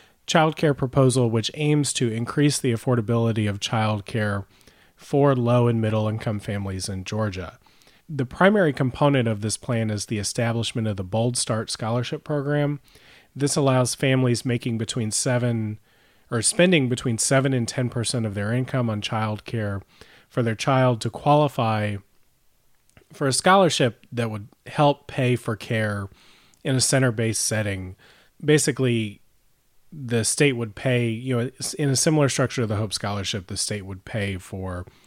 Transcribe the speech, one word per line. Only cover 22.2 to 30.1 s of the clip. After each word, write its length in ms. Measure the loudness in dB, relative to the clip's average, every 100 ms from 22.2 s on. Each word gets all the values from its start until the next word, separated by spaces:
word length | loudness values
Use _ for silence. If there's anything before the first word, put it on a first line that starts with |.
| _ _ _ _ _ _ _ _ _
for 140 | -4 -2
a 60 |
scholarship 720 | 2 4 6 6 4 0 0 -10
that 180 | -4 -4
would 180 | -4 -10 _ -8
help 400 | 2 2 2 -4
pay 280 | -2 0
for 220 | 0 -2 -6
care 520 | -4 -2 -2 -4 -8 -12 _ _ _ _
in 120 | -2 0
a 40 |
center-based 640 | 2 2 2 0 -2 -2
setting. 520 | -2 -2 -2 -4 -8 -14 _ _ _ _
Basically, 760 | 2 2 2 -2 0 0 -4 -10 _ _ _ _ _ _ _
the 320 | -14 -4